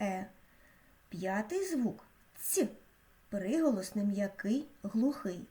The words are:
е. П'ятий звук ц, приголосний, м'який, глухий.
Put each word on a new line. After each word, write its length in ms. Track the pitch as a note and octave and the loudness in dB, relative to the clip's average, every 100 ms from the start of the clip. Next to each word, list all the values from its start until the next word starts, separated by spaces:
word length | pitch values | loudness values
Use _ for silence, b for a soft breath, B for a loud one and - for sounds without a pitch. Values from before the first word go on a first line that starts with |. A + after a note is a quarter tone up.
е. 260 | G3+ F#3+ F#3+ - b b b b b b - | -2 -2 -6 -14 b b b b b b -14
П'ятий 560 | E3+ F#3 G3 G#3+ F#4 | -6 -2 0 0 -2
звук 400 | F#4+ D#4 A3+ - - - - - | 0 0 0 -2 -12 -20 -20 -10
ц, 280 | - G4 A#3 - - _ - - - | -2 2 2 -2 -20 _ -20 -20 -8
приголосний, 760 | G3+ F#3+ D#4 D#4+ G#3 F#3 G#3 | -4 0 4 4 4 0 0
м'який, 640 | G3+ G3 G3 - G3+ B3+ D4+ - | 0 2 -2 -2 0 0 -2 -10
глухий. 580 | G3+ A3+ C4 C#4 G3 F3+ - | -4 2 2 0 -4 -6 -10